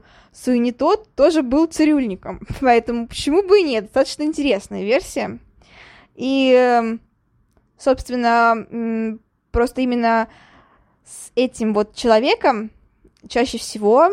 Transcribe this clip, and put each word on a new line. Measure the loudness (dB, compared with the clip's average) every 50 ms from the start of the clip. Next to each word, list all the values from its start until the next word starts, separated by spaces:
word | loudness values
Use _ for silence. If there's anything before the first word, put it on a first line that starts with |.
| _ _ _ _ _ _ _
Суини | -8 -4 0 0 0 0 0
Тодд | -2 -2 0 0 0 0 -2 _ _
тоже | 2 2 4 4 2 0
был | 0 0 0 0 0
цирюльником. | 0 0 2 2 2 2 0 -2 -6 -10 -10 -14 -14 -12
<laughs> | -12 -12 -8 -2
Поэтому | 2 2 2 2 2 -2 -4 -6 -6 -8
почему | -10 -8 -4 0 0 0 2
бы | 4 4 4
и | 4
нет? | 2 -2 -4 -4
Достаточно | -4 -2 -2 -2 -2 -2 -6 -6
интересная | -6 -4 -2 -2 -2 -2 -2 -4 -8 -10 -8 -4
версия. | -2 -2 -2 -2 -4 -8 -8 -8 -8 -10 -14 _ _ _ _ _ _ _ -20 -20 -20 -20 -20 _ _ _
И, | -8 -6 -2 0 0 2 4 4
эм, | 4 4 4 2 2 0 -2 -6 -10 _ _ _ _ _ _ _ _ _ _ _ _ _ _ _ -6
собственно, | -2 -2 -2 -2 -2 -8 -6 -2 0 2 2 4 4 2 2 0 -4 -8
м, | -8 -8 -6 -4 -4 -4 -4 -6 -6 -10 _ _ _ _ _ _
просто | -2 -2 -2 -2 -2 -2
именно | -2 -2 0 0 0 2 2 0 -2 -4 -8 -20 _ _ _ _ _ _ _ _ _ _ _ _ _
с | -20 -20 -20 -20 -8 -2
этим | -2 -2 -2 -2 -4 -4 -2 -2
вот | -2 -2 -4 -6
человеком | -4 0 2 4 4 4 2 0 0 0 0 0 -2 -4 -10 -12 _ _ _ _ _ _ _ _ _ -14 -6
чаще | -2 -2 -2 -2 -4 -8
всего | -10 -10 -8 -4 0 2 4 4 4 4